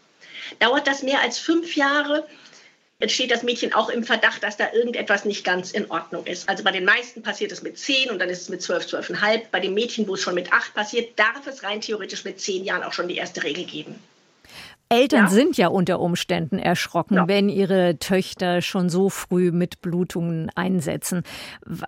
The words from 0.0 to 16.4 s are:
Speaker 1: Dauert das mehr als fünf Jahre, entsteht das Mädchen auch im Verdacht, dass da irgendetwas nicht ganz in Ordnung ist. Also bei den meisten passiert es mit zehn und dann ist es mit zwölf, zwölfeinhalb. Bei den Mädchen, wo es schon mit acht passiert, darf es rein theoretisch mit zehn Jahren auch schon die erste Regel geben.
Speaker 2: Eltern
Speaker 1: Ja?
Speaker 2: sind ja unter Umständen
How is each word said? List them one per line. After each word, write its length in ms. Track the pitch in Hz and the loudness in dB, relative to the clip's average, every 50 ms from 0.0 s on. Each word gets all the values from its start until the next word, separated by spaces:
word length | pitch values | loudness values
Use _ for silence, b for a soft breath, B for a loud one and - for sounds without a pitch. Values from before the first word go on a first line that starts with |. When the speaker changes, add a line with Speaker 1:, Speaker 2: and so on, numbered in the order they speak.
| _ _ _ _ B B B B B B B B | _ _ _ _ B B B B B B B B
Speaker 1:
Dauert 260 | 214 226 254 285 285 | 4 4 4 4 2
das 160 | 285 277 277 | 0 0 0
mehr 200 | 269 262 277 269 | 0 0 0 2
als 180 | 262 240 233 - | 2 0 -2 -2
fünf 360 | - - 330 339 330 - - | 0 2 2 2 0 0 0
Jahre, 520 | 302 277 277 285 294 285 285 294 302 302 - B B B B B B B B B B B _ _ - | 0 2 2 2 2 2 0 0 -2 -2 -4 B B B B B B B B B B B _ _ -4
entsteht 320 | - 214 - - - 226 | -2 -2 0 0 0 0
das 100 | 240 233 | 0 0
Mädchen 320 | 240 240 240 226 - - - | 0 0 -2 0 0 0 2
auch 160 | - 226 - | 2 2 2
im 140 | - 240 226 | 0 -2 0
Verdacht, 400 | - 240 220 - 220 - - - | 0 2 2 2 2 2 0 -4
dass 140 | 202 208 - | -4 -2 -2
da 140 | 220 - | -2 0
irgendetwas 540 | - 226 240 240 233 196 - - 208 202 - | 2 2 2 2 0 -2 0 0 0 0 0
nicht 180 | 214 202 - - | -2 -4 -2 0
ganz 280 | 190 180 185 180 - | 0 0 0 -2 -4
in 180 | - 214 196 - | -4 -4 -4 -2
Ordnung 360 | - 165 - - - 165 - - | -4 -4 -4 -6 -8 -8 -6 -6
ist. 200 | 180 180 - - | -8 -6 -4 -4
Also 160 | 196 180 - | -4 0 0
bei 80 | 190 | 0
den 140 | 190 190 180 | 0 2 4
meisten 380 | 196 214 240 240 - - 233 220 | 2 2 2 0 -4 -12 -10 -8
passiert 280 | 226 202 - 214 190 | -6 -6 -4 -4 -6
es 120 | 185 - - | -6 -6 -10
mit 160 | 156 - - | -10 -10 -8
zehn 320 | - - 277 262 262 - | -4 -2 0 0 0 0
und 80 | 214 180 | -2 -2
dann 100 | 185 180 | -2 -2
ist 120 | 180 175 | -4 -6
es 80 | - - | -8 -8
mit 120 | 185 180 | -10 -6
zwölf, 240 | - - 185 165 160 | -4 -2 -2 -2 -2
zwölfeinhalb. 640 | - - - - - 175 175 - 208 220 226 - - | -4 -6 -6 -6 -6 -4 0 2 2 2 0 0 -2
Bei 100 | - - | -4 -2
den 140 | 190 180 190 | -2 0 0
Mädchen, 340 | 208 233 233 - 226 214 180 | 0 -2 -2 0 -2 -2 -2
wo 60 | 190 | -2
es 80 | 190 | -2
schon 140 | - 196 180 | -2 -2 -2
mit 180 | 180 180 - 208 | -2 0 2 0
acht 200 | 226 226 - - | 0 0 0 -4
passiert, 420 | 220 208 214 - 233 226 - - - | -4 -4 -2 -2 -4 -4 -2 0 0
darf 300 | 214 220 233 285 - 294 | 2 2 0 -4 -10 -14
es 160 | 269 - - | -12 -10 -8
rein 180 | 196 208 214 | -6 -6 -6
theoretisch 420 | 214 - 220 208 190 180 190 190 - | -6 -6 -6 -6 -6 -8 -10 -10 -10
mit 140 | 190 185 - | -10 -10 -8
zehn 240 | - - 190 180 190 | -6 -4 -4 -4 -4
Jahren 200 | 190 180 180 - | -4 -4 -4 -4
auch 100 | - - | -4 -6
schon 140 | - 180 180 | -4 -4 -4
die 100 | 180 - | -4 -6
erste 260 | - 180 - - - | -6 -6 -6 -6 -4
Regel 220 | 165 143 175 180 | -4 -4 -6 -6
geben. 300 | - - 160 151 - - - - _ _ _ _ _ _ _ B B B B B B B B B - | -8 -10 -12 -12 -12 -16 -20 -20 _ _ _ _ _ _ _ B B B B B B B B B 2
Speaker 2:
Eltern 360 | 233 233 269 277 - 254 208 | 4 4 6 6 6 6 6
Speaker 1:
Ja? 40 | 180 | 8
Speaker 2:
sind 280 | 190 208 277 359 294 - | 8 6 6 6 4 4
ja 100 | 196 170 | 4 4
unter 300 | - 196 180 185 180 - | 4 2 2 2 2 0
Umständen 600 | - 175 175 - - - 175 175 | 0 0 0 0 0 0 -2 -2